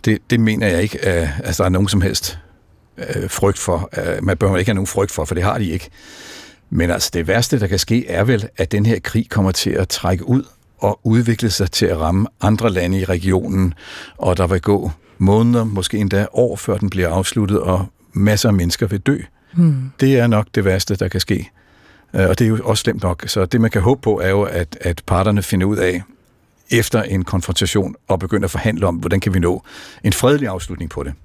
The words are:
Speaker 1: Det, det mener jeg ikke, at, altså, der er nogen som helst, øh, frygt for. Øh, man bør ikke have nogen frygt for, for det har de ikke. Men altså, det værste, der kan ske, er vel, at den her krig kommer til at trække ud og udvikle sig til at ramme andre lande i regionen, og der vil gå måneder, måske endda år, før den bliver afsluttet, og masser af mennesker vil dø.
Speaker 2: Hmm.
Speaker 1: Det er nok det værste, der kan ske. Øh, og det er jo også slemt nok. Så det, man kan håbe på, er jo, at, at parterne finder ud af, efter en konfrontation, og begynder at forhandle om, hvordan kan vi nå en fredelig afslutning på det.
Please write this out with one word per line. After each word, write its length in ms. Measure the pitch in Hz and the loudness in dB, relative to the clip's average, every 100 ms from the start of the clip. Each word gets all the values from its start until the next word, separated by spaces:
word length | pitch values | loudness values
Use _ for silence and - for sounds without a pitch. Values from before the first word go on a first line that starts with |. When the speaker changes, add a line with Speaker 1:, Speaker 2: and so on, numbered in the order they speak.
Speaker 1:
Det, 140 | - 107 _ | 0 -2 _
det 100 | 120 | 2
mener 260 | 110 107 107 | 2 2 0
jeg 140 | 85 | 2
ikke, 220 | 104 - | 0 -2
at, 240 | - 87 80 71 | 0 0 0 -4
altså, 180 | - 87 | -6 -2
der 40 | 92 | 2
er 40 | |
nogen 160 | 92 98 | 2 2
som 120 | 104 | 2
helst, 380 | 92 - - - - _ _ _ _ - | 0 -2 -6 -12 -20 _ _ _ _ -14
øh, 320 | - - 95 | -8 -6 -6
frygt 280 | - 98 98 | 0 0 0
for. 320 | - 85 90 - | -2 -2 -4 -6
Øh, 260 | 85 98 | -4 -2
man 120 | 98 90 | -2 0
bør 200 | 98 92 | 2 2
ikke 120 | 95 | 0
have 60 | |
nogen 120 | 101 95 | 0 -2
frygt 240 | - 101 | -2 -2
for, 140 | - | -2
for 100 | 78 | -4
det 100 | 85 | -2
har 140 | 95 123 | 0 0
de 120 | 95 | -2
ikke. 180 | 80 - - - - - - - - _ | -4 -8 -20 -20 -20 -20 -20 -20 -20 _
Men 200 | - 87 | 0 0
altså, 200 | 87 - | 0 -2
det 120 | 87 82 | -4 0
værste, 340 | 101 123 139 | 0 2 0
der 60 | 101 | 0
kan 120 | 95 | -2
ske, 300 | - 113 120 | 0 0 0
er 160 | 85 | 0
vel, 240 | 107 117 101 - | 2 0 -2 -4
at 160 | 82 | -2
den 140 | 104 107 | 2 2
her 120 | 110 | 0
krig 280 | - 113 113 | 0 -2 -2
kommer 200 | - 95 | 0 0
til 180 | 92 - | 0 -2
at 180 | - 92 | -2 -2
trække 400 | - 90 92 - | -2 -2 -2 0
ud 140 | 127 139 _ _ _ | -2 -2 _ _ _
og 220 | - 104 | -4 -2
udvikle 460 | 117 113 117 113 113 | 2 2 2 0 0
sig 200 | - 95 | 0 -2
til 160 | - 95 | 0 0
at 120 | 85 | 0
ramme 260 | 80 92 110 _ | 0 0 0 _
andre 300 | - 107 113 | 0 2 0
lande 300 | 92 87 95 | 0 0 0
i 40 | |
regionen, 720 | 92 92 92 92 - 95 92 80 - - - - | 0 -2 2 0 0 0 0 -2 -14 -18 -18 -4
og 180 | - 87 | -2 0
der 100 | 90 | 2
vil 140 | 92 | 0
gå 300 | - 101 80 78 _ _ | 2 0 0 -8 _ _
måneder, 460 | 92 107 117 120 | 2 4 4 2
måske 340 | 113 98 92 107 | 0 -2 -4 -2
endda 280 | 101 98 104 | 0 0 0
år, 240 | - 123 98 | 0 0 0
før 220 | - 92 | -4 -2
den 120 | 101 | -2
bliver 180 | 95 90 | 0 0
afsluttet, 520 | 87 95 - 101 101 | 0 -2 -2 0 0
og 260 | - 92 95 _ _ | 2 0 -2 _ _
masser 360 | - 98 107 120 | 0 2 4 2
af 60 | |
mennesker 320 | 98 87 - 104 | 2 0 0 -2
vil 140 | 101 | -2
dø. 180 | 113 143 - _ _ | 0 -2 -4 _ _
Speaker 2:
Hmm. 360 | 175 170 139 131 - | 2 2 2 -4 0
Speaker 1:
Det 180 | 135 135 | 2 4
er 80 | 117 | 4
nok 200 | 107 104 | 2 2
det 100 | - | 0
værste, 320 | 95 92 - 101 | 2 2 0 -2
der 120 | 98 | -2
kan 120 | 95 | -2
ske. 300 | - 101 - _ _ _ _ - _ | -2 -2 -4 _ _ _ _ -20 _
Øh, 140 | - 92 | 0 2
og 100 | 92 | 4
det 60 | |
er 40 | 113 | 2
jo 100 | 110 | 2
også 160 | - 110 | 0 0
slemt 220 | - 107 | 0 -2
nok. 220 | 92 87 - | -2 -4 -4
Så 180 | - 92 | -2 0
det, 140 | 123 | 2
man 100 | 113 | 2
kan 120 | 104 | 2
håbe 180 | 95 135 | 2 2
på, 180 | - 104 | 0 0
er 80 | 92 | 2
jo, 140 | 98 | 0
at, 360 | 101 85 87 - | 0 -2 -6 -4
at 220 | 90 82 - | -4 -4 -2
parterne 360 | 92 95 101 | 0 2 0
finder 240 | 95 98 95 | 0 0 0
ud 100 | 104 | 2
af, 260 | 92 90 98 - _ _ _ _ _ | 0 -2 -8 -20 _ _ _ _ _
efter 320 | 117 110 117 | 0 2 0
en 220 | - 95 | 0 -2
konfrontation, 720 | 90 95 - 92 95 107 92 - _ | 0 -2 -2 -2 0 0 -2 -6 _
og 100 | 90 | -4
begynder 260 | 90 107 | 0 -2
at 60 | 92 | -2
forhandle 360 | - 113 85 95 | -2 -2 0 -2
om, 100 | 85 | -2
hvordan 240 | 76 98 | -2 0
kan 140 | 104 | 0
vi 40 | 92 | 2
nå 240 | 85 92 - - - - | 2 0 -6 -20 -20 -4
en 80 | 113 | -2
fredelig 360 | - 123 143 127 | 2 2 2 0
afslutning 420 | 95 - 90 82 | -6 -8 -10 -8
på 120 | - | -8
det. 100 | 71 73 | -8 -10